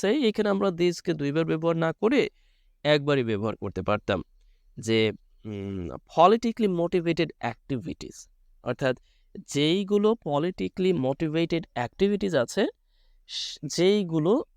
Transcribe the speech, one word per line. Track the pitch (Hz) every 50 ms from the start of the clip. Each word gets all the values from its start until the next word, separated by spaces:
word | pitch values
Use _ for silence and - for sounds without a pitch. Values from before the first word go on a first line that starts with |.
say, | - 190 233 311 269
এখানে | 220 208 - 208 208
আমরা | 196 196 202 196
these-কে | 175 165 180 175 170 - - - 170
দুইবার | 151 143 143 143 160 165
ব্যবহার | 165 160 160 160 170 170
না | 165 165 165
করে | 160 - 202 220 285 254 180 - _ _ _ _ _ _ _ _ _ _ -
একবারই | 147 151 151 139 147 143 135 120
ব্যবহার | 113 110 98 107 110 -
করতে | - - 101 - 95
পারতাম | 92 - 104 104 - - 101 87 - _ _ _ _ _ _ _ _ _ - -
যে, | - 110 113 110 110 107 98 - _ _ _ _ -
উম, | 110 107 101 98 98 98 95 87 78
politically | 64 - _ - - 160 165 185 220 233 - 233 220 - 220 196 180
motivated | 170 170 175 - 180 165 170 165 165 165 135 - - -
activities, | 120 117 _ _ - 139 120 87 85 - - - - - - - _ _ _ _ _ _ _
অর্থাৎ | - 120 127 - 147 131 123 - _ _ _ _ _ _ - 208 -
যেইগুলো | - - 143 143 156 175 196 202 185 208 208 208 214
politically | 233 - - 165 143 143 156 180 185 - 185 180 - - 180 185 180
motivated | 165 127 127 139 - 170 156 151 165 170 160 170 165
activities | 190 - - 123 120 120 _ - 190 202 208 190 208 196 170 135
আছে, | 120 - - 190 220 339 - _ _ _ _ _ _ _ _ _ _
স-, | - - - - - - - -
যেইগুলো, | 143 - - 175 190 208 208 196 170 160 160 151 175 220 302 - _ _